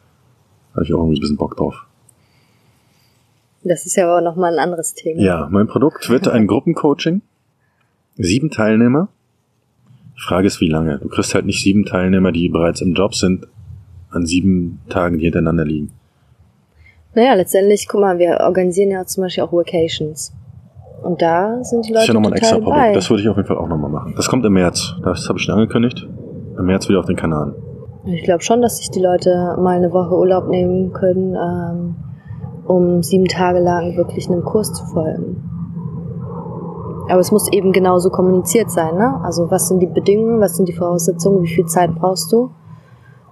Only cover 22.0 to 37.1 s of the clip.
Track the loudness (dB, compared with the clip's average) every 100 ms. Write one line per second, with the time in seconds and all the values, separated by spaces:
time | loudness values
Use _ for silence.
22 | 4 4 2 2 2 2 2 4 4 4
23 | 2 2 2 0 0 -2 -2 -4 -4 -6
24 | -6 -4 -2 2 4 4 4 0 -6 -6
25 | -4 -4 -4 -4 0 0 2 2 0 -2
26 | -12 -16 -14 -14 -12 -4 0 0 2 0
27 | 0 -2 -2 -4 -4 -8 -14 -16 -18 -14
28 | -8 -4 0 0 2 2 2 -2 -6 0
29 | 2 2 2 0 0 0 0 2 2 0
30 | 2 2 4 2 0 0 0 0 -2 0
31 | 0 2 0 -2 -4 -4 -4 -6 -6 -8
32 | -12 -16 -14 -12 -12 -8 0 2 2 2
33 | 2 2 2 2 0 2 2 0 -2 -2
34 | -2 -4 -4 -2 0 -2 -2 -6 -6 -4
35 | -4 -4 -6 -8 -10 -10 -10 -10 -10 -10
36 | -10 -10 -10 -10 -10 -10 -10 -10 -10 -10
37 | 0